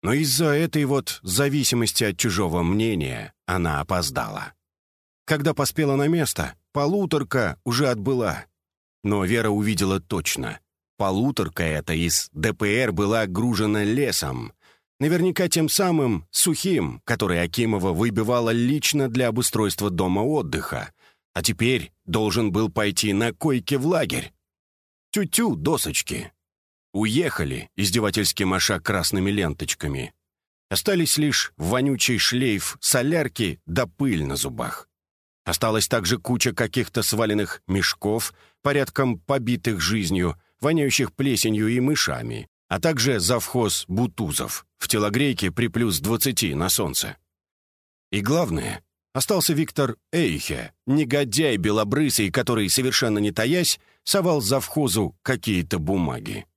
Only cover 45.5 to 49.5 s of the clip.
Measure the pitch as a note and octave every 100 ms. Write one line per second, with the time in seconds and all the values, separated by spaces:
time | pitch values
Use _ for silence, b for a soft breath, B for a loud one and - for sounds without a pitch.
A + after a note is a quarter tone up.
45.5 | E2+ A#2 A#2 A#2 E2 D#2 A2+ C#3 A2 G2+
46.5 | C#2+ F2+ - F2+ C2 G#1+ G1+ _ _ _
47.5 | _ _ _ _ _ _ G2+ G2+ D#3 D3+
48.5 | D#2+ G2+ G2 _ _ _ C3 - G3 D#3+